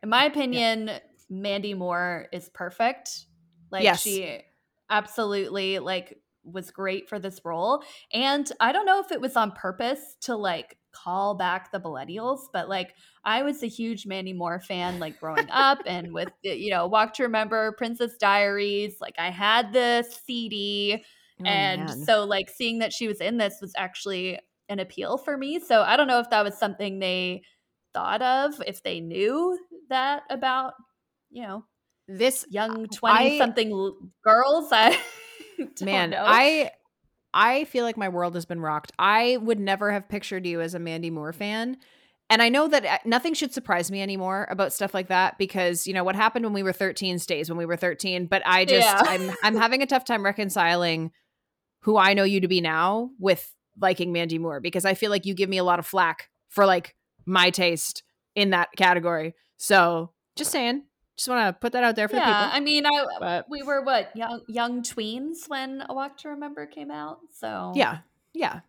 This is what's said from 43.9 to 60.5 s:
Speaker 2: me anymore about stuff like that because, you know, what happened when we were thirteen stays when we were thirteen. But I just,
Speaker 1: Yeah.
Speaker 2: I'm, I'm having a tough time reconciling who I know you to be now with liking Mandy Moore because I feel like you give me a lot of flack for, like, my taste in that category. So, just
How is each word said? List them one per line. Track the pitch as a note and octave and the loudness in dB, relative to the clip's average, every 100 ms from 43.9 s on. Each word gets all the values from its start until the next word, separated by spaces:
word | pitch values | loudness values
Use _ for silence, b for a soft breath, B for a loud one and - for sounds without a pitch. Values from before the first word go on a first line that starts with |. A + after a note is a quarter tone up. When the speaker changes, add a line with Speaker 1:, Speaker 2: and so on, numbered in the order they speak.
Speaker 2:
me | G3 | -4
anymore | G3 G3 F#3 F#3+ - | -4 -4 -4 -4 -4
about | F#3+ F#3+ | -2 -2
stuff | - G3 | 0 -4
like | F#3+ F3+ | -2 0
that | F#3 F#3 - | 2 2 0
because, | G3 G3 F3+ F3 - | -4 0 0 0 -2
you | |
know, | F#3+ | -2
what | F3+ F#3+ | 0 2
happened | A3 A#3+ A#3 | 2 2 -2
when | |
we | G3+ | -2
were | F#3+ | -2
thirteen | F3+ F#3+ - F#3+ F3+ | 0 -2 -2 -4 -4
stays | - D#3+ D#3+ | -4 -4 -4
when | E3+ | -4
we | E3 | -4
were | E3+ | -2
thirteen. | F3+ D3+ F#3+ F3+ F3 | -2 -2 -4 -4 0
But | - - | 0 4
I | F#3 F#3+ | 4 6
just, | C4 A3+ | 6 6
Speaker 1:
Yeah. | G3+ A#3 | 6 4
Speaker 2:
I'm, | F#3+ F#3 F3+ | 4 -4 0
I'm | G#3 A3+ | 0 2
having | A#3 C4 | 2 2
a | C4+ | 2
tough | C4 - | 0 2
time | A3+ G3 | 0 0
reconciling | G3 G3+ G3 E3+ F3 F3 D#3+ D#3+ _ _ _ _ _ _ _ | -2 -2 2 2 4 2 -2 -4 _ _ _ _ _ _ _
who | - G#3+ | 2 6
I | F#3+ | 6
know | G3 | 6
you | G3 G3 | 4 4
to | F#3 | 2
be | F#3 | 2
now | E3 D#3 F3 G#3+ B3 C4 | 2 2 2 2 -4 -2
with | F#3+ F3+ - - _ - | 2 2 0 -20 _ -2
liking | F#3+ F3+ F3+ | 0 0 -2
Mandy | E3+ E3+ E3 | -2 -2 -2
Moore | E3 C#3+ | -4 -6
because | F3 F3+ | -4 -2
I | G3 | 0
feel | F#3+ G#3+ | 0 0
like | G3+ F#3+ | 0 -2
you | |
give | F#3+ F#3+ | -2 0
me | F#3+ | 2
a | |
lot | F3+ F3 | 2 0
of | F3 | 0
flack | F#3+ E3+ D#3+ - _ _ | 0 0 0 -12 _ _
for, | - G3 | 4 4
like, | F#3 - _ _ _ - | 4 0 _ _ _ -2
my | F#3 F3+ | 4 4
taste | F#3 F3+ E3 - - _ _ _ - | 4 0 0 -4 -8 _ _ _ -2
in | G3+ | 2
that | F#3 F3 - | 4 2 4
category. | F#3 F3 E3+ E3+ D#3+ - _ _ | 4 4 2 -2 -4 -10 _ _
So, | - G3 E3+ E3+ E3+ _ _ - | 4 6 6 4 -4 _ _ -8
just | D4 | -4